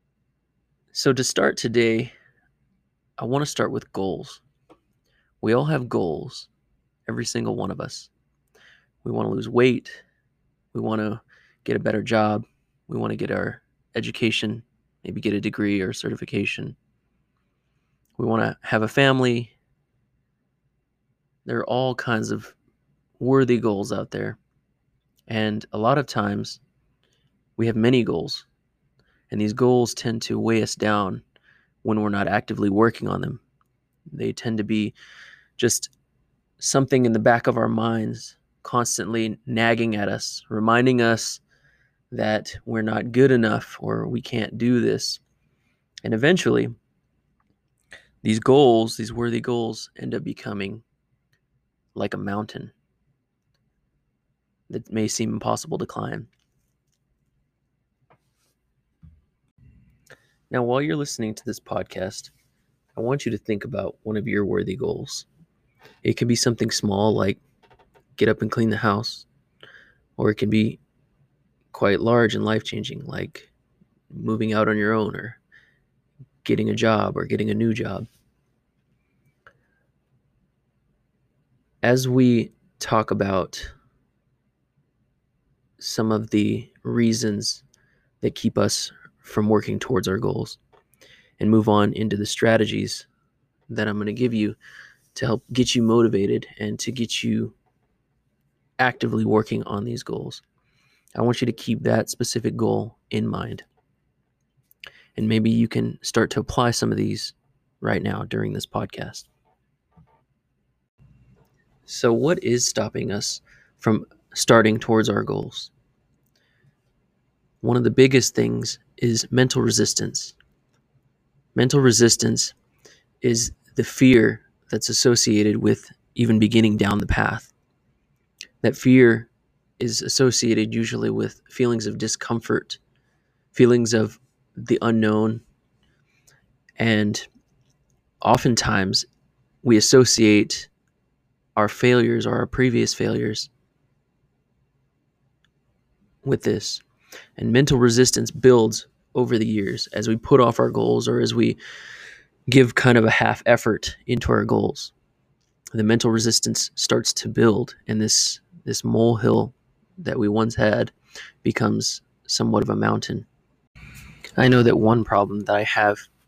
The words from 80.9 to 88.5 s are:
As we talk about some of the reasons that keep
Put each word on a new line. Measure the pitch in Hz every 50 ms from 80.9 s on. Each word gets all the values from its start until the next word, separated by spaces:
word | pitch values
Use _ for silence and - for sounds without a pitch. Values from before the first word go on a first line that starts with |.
| _ _ _ _ _ _ _ _ _ _ _ _ _ _ _ _ _ - -
As | 120 127 131 131
we | 127 123 131 127 123 120 113 - - _ _ _ _ _ -
talk | - - 120 110 110 -
about | - 107 101 98 95 92 82 - - - - - - _ _ _ _ _ _ _ _ _ _ _ _ _ _ _ _ _ _ _ _ _ _ _ _ _ _ _ _ _ _ _ _ _ _ _ _ _ _ _ _
some | - - - - - 110 110
of | 110 107 110 -
the | - 104 104 104 104 117 120 - _ _
reasons | - 120 120 120 117 113 113 113 113 107 104 98 - - - - _ _ _ _ _ _ _ _ _ _ _ -
that | - 107 -
keep | - - 120